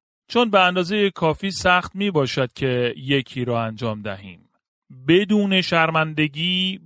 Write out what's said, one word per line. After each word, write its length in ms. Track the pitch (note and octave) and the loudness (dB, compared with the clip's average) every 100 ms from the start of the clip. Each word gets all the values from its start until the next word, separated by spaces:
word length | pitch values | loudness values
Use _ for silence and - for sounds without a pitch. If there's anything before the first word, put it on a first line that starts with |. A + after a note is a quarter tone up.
| _ _ _ | _ _ _
چون 220 | A#3 A#3 | 0 4
به 100 | G3 | 4
اندازه 500 | F3+ F#3 F3 G#3 G3 | 4 2 -2 0 0
کافی 400 | - D#3+ D3 G3 | 2 0 0 -4
سخت 460 | D#3+ F#3 F3+ - F#3+ | 0 2 2 0 -4
می‌باشد 560 | G3+ D#3+ C3 - B2+ | -2 0 0 -2 -4
که 420 | - C3+ B2 A#2+ - | -2 -2 0 -2 -4
یکی 480 | C3 C#3 B2+ C3 | -2 -2 -2 -6
را 180 | A#2+ A#2 | -2 -2
انجام 400 | A2+ A2 A#2 G#2+ | -4 -6 -6 -6
دهیم. 460 | G#2 F#2+ G2 F2 _ _ _ _ _ B2+ C3 | -8 -12 -14 -20 _ _ _ _ _ -10 2
بدون 520 | F3+ G3+ G#3 G3+ F#3+ | 2 4 2 2 0
شرمندگی، 1200 | E3+ E3+ D#3+ D#3+ D#3+ D3+ D3+ C#3+ F3 F#3 F#3 F#3+ | 0 0 2 0 -2 -2 -2 -2 -2 -2 -2 -6